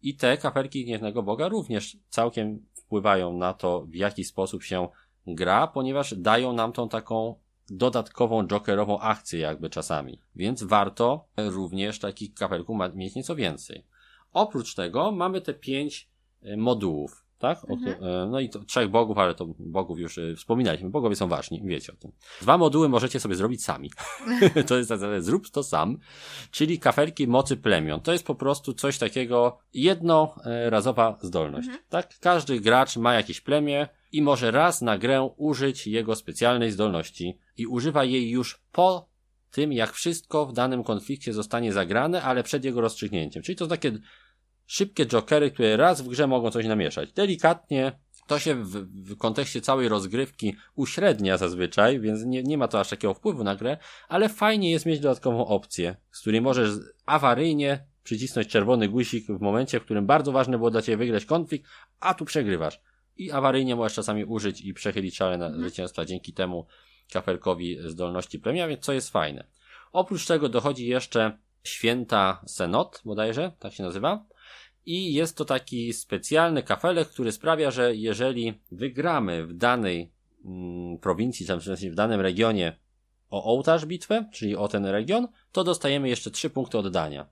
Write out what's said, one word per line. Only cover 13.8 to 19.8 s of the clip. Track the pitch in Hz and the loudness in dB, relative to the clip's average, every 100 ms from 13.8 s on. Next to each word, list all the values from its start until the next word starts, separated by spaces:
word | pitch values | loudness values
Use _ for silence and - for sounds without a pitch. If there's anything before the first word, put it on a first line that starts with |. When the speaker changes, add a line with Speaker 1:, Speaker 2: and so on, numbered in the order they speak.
| _ _ _ _ _ | _ _ _ _ _
Speaker 1:
Oprócz | - 214 139 - - | 0 0 0 -6 -6
tego | 180 113 185 | -4 0 -2
mamy | 202 180 190 | 0 -2 -2
te | - | -6
pięć, | - - 135 147 - - _ _ _ | -8 -4 -4 -4 -8 -18 _ _ _
e, | 107 104 | -10 -2
modułów, | 117 120 98 76 71 - _ _ | 2 2 0 -2 -6 -12 _ _
tak? | 127 - | -2 -2
O | - | -4
Speaker 2:
Mhm. | - 247 90 | -6 -4 -6
Speaker 1:
któ-, | 92 | -4
e, | 90 95 | -4 -2
no | 131 | -2
i | 127 | -4
to | 107 | -8
trzech | 101 - 107 | -4 0 2
bogów, | 110 113 101 | 4 2 4
ale | 92 82 | 2 2
to | 85 82 | -6 -10
bogów | 87 85 | -6 -4